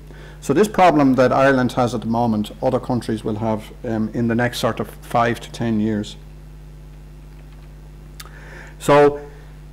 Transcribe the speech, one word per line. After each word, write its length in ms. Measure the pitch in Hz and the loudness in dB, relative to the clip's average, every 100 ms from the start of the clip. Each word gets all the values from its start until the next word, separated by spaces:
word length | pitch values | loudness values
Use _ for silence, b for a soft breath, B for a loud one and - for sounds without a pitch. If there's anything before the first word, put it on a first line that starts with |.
| - B B B | -16 B B B
So 120 | - | -2
this 160 | 143 214 | 0 2
problem 460 | 190 180 151 135 127 | 4 4 6 4 4
that 180 | 127 | 4
Ireland 400 | 127 139 131 123 | 4 4 4 0
has 200 | - 120 | 0 -2
at 60 | 117 | -2
the 80 | 113 | -4
moment, 440 | 117 120 107 104 - | -2 0 -2 -4 -4
other 160 | 123 120 | -2 -2
countries 460 | - 123 - 110 117 | -2 -4 -4 -6 -4
will 100 | 104 | -4
have, 380 | 110 107 - - | -4 -4 -8 -12
um, 260 | 120 113 110 | -6 -4 -4
in 160 | 120 117 | -2 -2
the 60 | 113 | 0
next 240 | 117 - | -2 -2
sort 200 | 120 110 | -4 -4
of 80 | 110 | -8
five 540 | - - 123 117 110 | -12 -4 -2 0 -2
to 100 | - | -10
ten 300 | - 117 107 | -8 -4 -2
years. 340 | 110 104 107 - - - - - - - - - - - - - - - - - - - - - - B B B B B | -2 -4 -6 -12 -20 -20 -20 -20 -20 -20 -20 -20 -20 -20 -20 -20 -20 -20 -20 -20 -20 -20 -20 -20 -18 B B B B B
So 400 | - 147 143 - B B B B B | 4 6 6 4 B B B B B